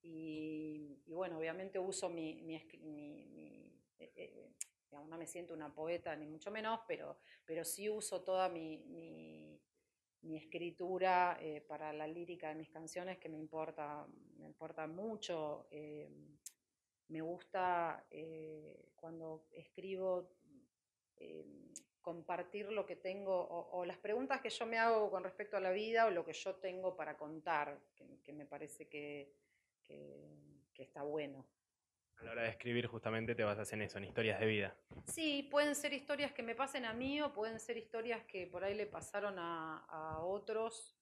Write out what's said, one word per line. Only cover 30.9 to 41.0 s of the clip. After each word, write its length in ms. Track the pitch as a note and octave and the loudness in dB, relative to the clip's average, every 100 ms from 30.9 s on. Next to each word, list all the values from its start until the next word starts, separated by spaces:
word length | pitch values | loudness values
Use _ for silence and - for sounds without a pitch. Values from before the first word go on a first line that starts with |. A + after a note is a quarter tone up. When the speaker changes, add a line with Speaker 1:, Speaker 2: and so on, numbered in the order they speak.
| D3+ | -4
Speaker 1:
bueno. 460 | D3 D3+ C#3+ C3+ C3 _ _ _ _ _ _ - | 0 0 0 -6 -16 _ _ _ _ _ _ -12
Speaker 2:
A 60 | A2+ | -4
la 60 | |
hora 100 | A#2 | 0
de 60 | A2+ | 0
escribir 360 | A2+ A#2+ A#2+ A#2 | 0 2 2 2
justamente 480 | A#2 A2+ A2+ A2+ | -2 2 2 2
te 100 | A2+ | 4
basas 300 | G#2+ G2+ G#2 | 4 4 0
en 80 | A2 | 0
eso, 160 | G2+ G2 | -2 -2
en 60 | |
historias 360 | G2 G2+ A2 - | -2 4 4 6
de 60 | A2 | 6
vida. 300 | G#2+ G2 - _ - - | 6 2 -2 _ -10 -6
Speaker 1:
Sí, 400 | - D#4 C#4+ C#4 | 0 2 2 4
pueden 240 | C#4+ D4 | 6 6
ser 200 | C#4+ D4 | 4 2
historias 380 | C#4 C#4+ C#4+ C#4+ | -2 0 2 2
que 120 | - | 0
me 100 | A#3 | -2
pasen 320 | A#3 C4+ - A#3 | 0 0 0 0
a 80 | |
mí 260 | A3+ C4 D4 | 0 2 4
o 100 | D4 | 2
pueden 260 | C#4+ A3 A3+ | 2 -2 -2
ser 160 | - A#3 | -4 -4
historias 480 | A3+ A3+ A#3 A3+ - | -2 -2 0 -2 -2
que 200 | F#3+ F3 | -6 -4
por 180 | F3 | 0
ahí 120 | G3 G#3 | 0 2
le 100 | G#3 | -2
pasaron 540 | D#3+ D#3 G3+ G3+ F#3+ | -4 -2 0 0 0
a, 400 | E3+ E3 D#3+ D#3 - | -2 0 -2 -6 -6
a 300 | D#3+ D#3 D#3 | -6 -2 0
otros 720 | F3 G3+ G3+ A3 A3+ A3+ - _ | 0 0 0 0 0 -2 -14 _